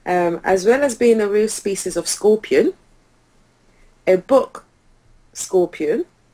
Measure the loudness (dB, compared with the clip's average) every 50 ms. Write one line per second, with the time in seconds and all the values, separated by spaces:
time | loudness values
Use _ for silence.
0 | -6 -2 -2 0 0 0 -2 -4 -2 0 0 2 2 2 2 2 0 -2 0 2
1 | 2 4 4 4 2 0 0 0 0 0 -2 -6 -6 -6 -6 -4 -6 -6 -6 -6
2 | -4 -4 -4 0 2 2 2 2 0 -2 -2 0 0 -2 -4 -6 _ _ _ _
3 | _ _ _ _ _ _ _ _ _ _ _ _ _ _ _ _ _ _ _ _
4 | _ 2 2 2 2 2 2 2 2 0 -6 -18 -20 _ _ _ _ _ _ _
5 | _ _ _ _ _ _ -16 -14 -8 -2 0 0 0 0 -2 -4 -4 -2 -2 -2
6 | -4 -8 _ _ _ _